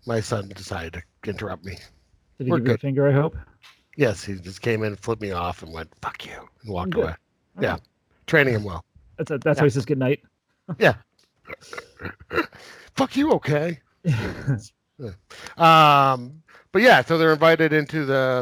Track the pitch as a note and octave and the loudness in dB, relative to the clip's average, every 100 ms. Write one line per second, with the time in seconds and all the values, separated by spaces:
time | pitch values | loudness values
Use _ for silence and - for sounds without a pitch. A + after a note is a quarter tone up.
0 | B2 A2+ - A2 G2 G2 G2 F2+ E2 F2 | -6 -4 -4 -6 -8 -14 -12 -12 -10 -14
1 | - _ G#2+ G2+ G2+ F2+ F#2+ F#2 - _ | -18 _ -12 -10 -10 -12 -14 -16 -18 _
2 | _ _ _ - B2+ D#3+ A#2+ A2 C#3 C3+ | _ _ _ -10 -4 -2 0 -2 -2 0
3 | C#3+ C#3 D#3+ - - _ - _ _ - | 2 2 0 -6 -18 _ -20 _ _ -2
4 | B2+ - G2+ F#2+ F2+ F#2+ A#2+ A2 A2 G2+ | -2 -2 -10 -12 -14 -8 -4 -4 -4 -6
5 | - A2 G#2 F2+ F2 - E2 E2 D#2+ _ | -8 -6 -6 -6 -8 -10 -14 -14 -16 _
6 | - - - - - _ G#2+ F3 F#3 - | -14 -14 -16 -18 -20 _ -10 -8 -4 -4
7 | - E2+ _ _ _ - B2 - - _ | -4 -6 _ _ _ -6 -6 -6 -12 _
8 | _ _ - D#3+ C3+ A2 G#2 E2 - _ | _ _ -2 2 2 0 -4 -12 -16 _
9 | _ - D#3 C#3+ D#3 C#3+ D3 C3 A2+ C3+ | _ -12 -10 -4 -2 2 2 0 -4 -2
10 | B2+ D3 _ _ _ _ - - F#3 - | -2 -2 _ _ _ _ -14 0 2 2
11 | _ _ _ _ - - - - - - | _ _ _ _ -20 -20 -18 -18 -18 -16
12 | - - - - - - - - - - | -16 -16 -8 -6 -6 -8 -20 -20 -8 -4
13 | C4 C4+ D4+ G3 - D3 E3+ D3+ _ _ | -2 0 0 0 0 -2 -2 -8 _ _
14 | F3+ A2 F#2+ - C#3 A2+ - _ _ - | -2 -2 -4 -6 -6 -6 -8 _ _ -16
15 | A#2 F2+ _ - - - E3 D#3+ D3+ C#3+ | -16 -16 _ -20 -14 2 6 8 8 8
16 | C3+ B2+ B2 D#3 _ - _ F#3+ B3 D3+ | 4 2 -4 -18 _ -20 _ 4 6 6
17 | - E3 D#3+ D#3 D#3+ D#3+ D#3+ D3+ C#3+ D#3 | 4 2 4 6 6 6 4 2 -2 -4
18 | C3+ C3+ C3 B2+ | 0 0 0 0